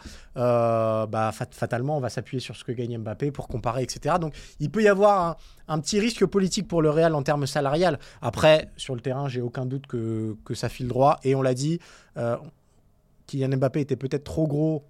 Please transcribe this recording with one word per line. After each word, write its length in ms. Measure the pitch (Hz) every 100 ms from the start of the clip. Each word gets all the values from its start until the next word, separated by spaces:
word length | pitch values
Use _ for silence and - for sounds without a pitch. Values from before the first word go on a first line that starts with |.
| - - - -
euh, 680 | 123 120 117 113 110 110 110
bah, 260 | 110 110
fat-, 180 | 107 123
fatalement 460 | - - 117 135 151
on 20 |
va 100 | 123
s'appuyer 300 | - 107 131
sur 140 | -
ce 80 | -
que 80 | -
gagne 240 | 120 120 117
Mbappé 340 | 107 107 143
pour 160 | 139 -
comparer, 340 | 127 120 123
et 60 | 127
cetera. 280 | - 143 175
Donc 160 | 160 - - -
il 100 | 147
peut 120 | 180
y 60 | 214
avoir 480 | 196 208 196 170 156 - - -
un, 60 |
un 60 | 160
petit 180 | - 208
risque 260 | 226 226
politique 440 | 190 202 190 214 180
pour 120 | 170
le 100 | 156
Real 240 | 151 165 151
en 60 |
termes 220 | 135 147 139
salarial. 520 | 156 139 156 180 143 - -
Après, 480 | - - 156 156 - -
sur 180 | -
le 60 | 123
terrain, 280 | 135 131 143
j'ai 120 | 123
aucun 260 | 120 131 127
doute 200 | 135 139
que, 480 | 123 113 110 110 107
que 100 | -
ça 140 | 117 117
file 200 | - 127
droit. 300 | 120 139 160
Et 100 | 131
on 80 | 135
l'a 120 | 131
dit, 260 | 127 147 170 - - - -
euh, 200 | 120 117 - - _ _ _ _ _ _ -
Kylian 300 | 139 135 135
Mbappé 240 | 135 156
était 160 | 143 131
peut-être 280 | 131 147
trop 220 | - - 156
gros 380 | 143 156 156 -